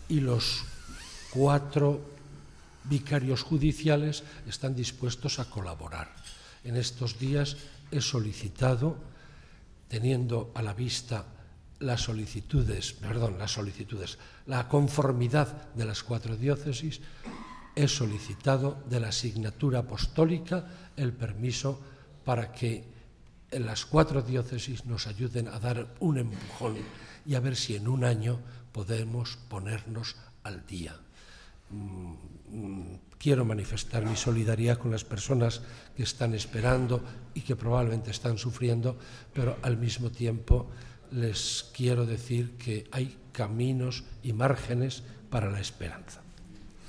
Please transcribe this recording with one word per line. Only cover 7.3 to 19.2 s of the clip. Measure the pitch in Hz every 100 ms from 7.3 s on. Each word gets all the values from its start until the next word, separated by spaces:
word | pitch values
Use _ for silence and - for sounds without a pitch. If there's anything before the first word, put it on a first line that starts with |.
| 143 143 - - - -
he | 147
solicitado, | - 120 107 - 101 - 127 127 151 156 - - - - - - - - -
teniendo | 113 123 131 123 117 113
a | 120
la | 107
vista | 101 123 - - 113 - - - - - -
las | 135 120
solicitudes, | - 110 107 107 - 143 110 104 -
perdón, | - 98 110 113 90
las | 101
solicitudes, | - 101 90 101 110 92 - - - -
la | 127 120
conformidad | 147 143 - 139 123 120 151 135 - -
de | 117
las | 110 101
cuatro | - 117 113 110
diócesis, | 131 139 151 123 156 - - - - - - - -
he | - 143
solicitado | - 113 104 - 98 139 135 139 143 127
de | 123
la | 107
Signatura | -